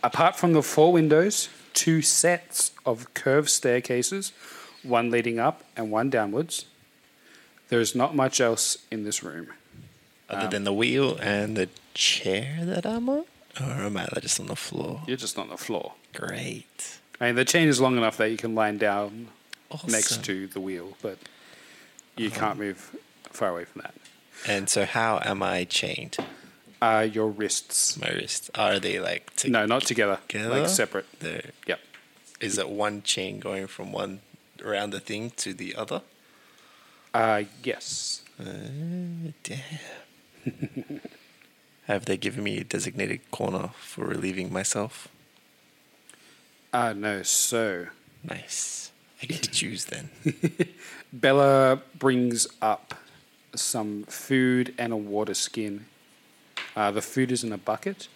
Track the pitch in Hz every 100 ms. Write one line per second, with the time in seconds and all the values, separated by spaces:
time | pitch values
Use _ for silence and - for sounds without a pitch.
0 | 120 - 170 190 175 160 135 - 156 175
1 | 156 151 185 202 - - - - - 160
2 | 147 - 170 175 - - - - - 113
3 | 123 - - 139 147 - 131 123 120 123
4 | 123 196 196 - - - - - 135 120
5 | 117 120 117 117 123 156 - - 113 107
6 | 131 127 104 107 165 - - _ _ _
7 | _ _ _ - - _ _ 120 110 123
8 | 131 147 131 - 123 113 - - - 113
9 | 104 104 90 80 85 - _ - - -
10 | _ _ _ 98 95 98 101 101 120 127
11 | 135 - 107 104 104 110 92 - - -
12 | - - 98 95 131 156 170 185 185 226
13 | 240 285 339 _ - - 135 - 104 98
14 | - - - - 95 - - - 76 -
15 | 156 123 113 - 98 90 - 104 - -
16 | _ - - - 131 - - _ - -
17 | _ - 120 120 131 180 160 131 131 123
18 | 113 - 110 110 117 110 107 104 107 101
19 | 104 107 117 - _ - _ 156 - 113
20 | 107 - - 95 95 98 95 92 87 98
21 | 110 95 - - - - - - - _
22 | - - 110 107 107 101 104 95 - -
23 | - _ - - 104 87 87 - - -
24 | - - _ - - 101 98 - 98 120
25 | 113 107 - 98 92 90 90 - - -
26 | - - - - - - - - 117 110
27 | 110 107 110 104 104 - - - - -
28 | - 90 92 - - - 104 101 95 95
29 | 87 87 - - 135 120 107 123 135 120
30 | 104 95 - 104 110 127 160 190 110 98
31 | - - 80 82 - - - - - -
32 | _ _ - - 113 101 92 101 104 104
33 | - - 95 101 104 98 95 - 98 101
34 | 98 95 _ - _ _ - 101 104 98
35 | - 104 117 - - 92 92 - 110 170
36 | - _ _ _ - - - - - -
37 | - 117 113 107 104 - 123 - - -
38 | - - - - - 98 107 135 165 175
39 | 175 170 165 151 - 139 135 156 - -
40 | - _ _ _ - - 143 - - 147
41 | - - - _ - _ _ _ - 101
42 | - 95 101 95 104 101 - - - -
43 | 98 - - - - 92 98 - - -
44 | - - 95 92 90 92 95 - 104 -
45 | - _ _ _ _ _ _ _ _ _
46 | _ - - - _ _ _ 123 120 104
47 | 107 101 90 - - 117 113 90 87 -
48 | - - - 92 - - - - - _
49 | _ _ 123 170 - - - 104 - -
50 | - - - - 170 - - - - -
51 | - 127 135 135 139 135 131 135 - -
52 | 135 127 123 117 - - 110 104 - -
53 | - - _ _ _ - - 123 107 104
54 | 107 - - 131 127 123 123 - 117 113
55 | 104 101 104 95 - - 107 101 110 _
56 | _ _ _ _ _ - - - 104 104
57 | - - 127 123 117 104 - 107 - 196
58 | -